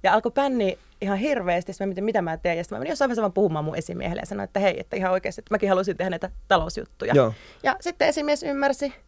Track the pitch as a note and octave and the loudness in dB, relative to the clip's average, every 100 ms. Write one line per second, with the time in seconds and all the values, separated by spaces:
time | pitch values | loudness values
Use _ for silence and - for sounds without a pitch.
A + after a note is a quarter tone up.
0 | F#3 G#3 A#3+ A#3 C#4 B3+ G3 F3+ _ _ | 4 4 2 0 0 2 0 -2 _ _
1 | G3 G3 C4 C4+ F3+ F3 F3+ F#3+ G3 F#3 | -2 0 0 0 0 0 -2 -6 -4 -2
2 | G3+ G#3+ E3+ D#3+ F3+ E3+ E3+ - C#3 D4+ | 0 0 0 -2 -2 -2 -4 -6 -6 0
3 | C#4 A#3 G#3 F3 G3 D#3 D3+ D#3+ D#3 E3+ | 0 2 0 2 2 2 -2 -4 -6 -6
4 | - E3+ - G3+ G3 G3 G3 E3+ - - | -6 -6 -6 -8 -4 2 2 0 -6 -2
5 | F#3 F#3 F#3+ F3+ - G#3 G3+ F#3+ F#3+ F#3 | 0 0 -2 -8 -4 0 2 2 2 -2
6 | F#3 E3+ F#3 - - F#3+ - - - _ | -2 -4 -8 -10 2 2 2 -6 -12 _
7 | G#2 C#3 A#2+ A2 - - - - F4 F4 | 2 4 4 0 -16 -4 -2 0 -4 0
8 | - D4 D4 D4 - C#4 C#4 C4+ C#4+ - | 2 2 0 0 -2 0 0 0 -4 -8